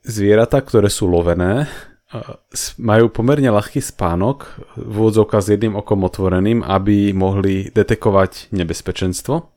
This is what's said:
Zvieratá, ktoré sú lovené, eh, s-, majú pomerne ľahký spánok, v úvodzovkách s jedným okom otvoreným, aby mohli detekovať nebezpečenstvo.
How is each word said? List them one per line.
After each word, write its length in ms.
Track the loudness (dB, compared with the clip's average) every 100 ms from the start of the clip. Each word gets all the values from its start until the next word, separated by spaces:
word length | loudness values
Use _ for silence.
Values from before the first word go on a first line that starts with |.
Zvieratá, 580 | -8 -2 4 4 4 0
ktoré 280 | 2 2 2
sú 200 | 0 0
lovené, 600 | 2 2 0 0 -2 -4 -10 -20 _ _
eh, 100 | -16 -16 -20 _
s-, 260 | -12 -12
majú 320 | -6 2 4 4
pomerne 400 | 2 0 2 2
ľahký 300 | 2 -2 -8
spánok, 680 | -8 -6 -4 0 -2 -4 -12 -18 -18
v 220 | -16 -8 0
úvodzovkách 420 | 2 4 2 0
s 100 | 2
jedným 240 | 0 0
okom 260 | -4 -4 -2
otvoreným, 580 | -2 -2 0 0 0 0
aby 500 | 0 -2 2 2 2
mohli 540 | 0 0 0 0 -2 -2
detekovať 800 | 0 0 0 2 2 0 -4 -8
nebezpečenstvo. 840 | -4 -4 -4 -6 -4 -4 -4 -4 -6 -6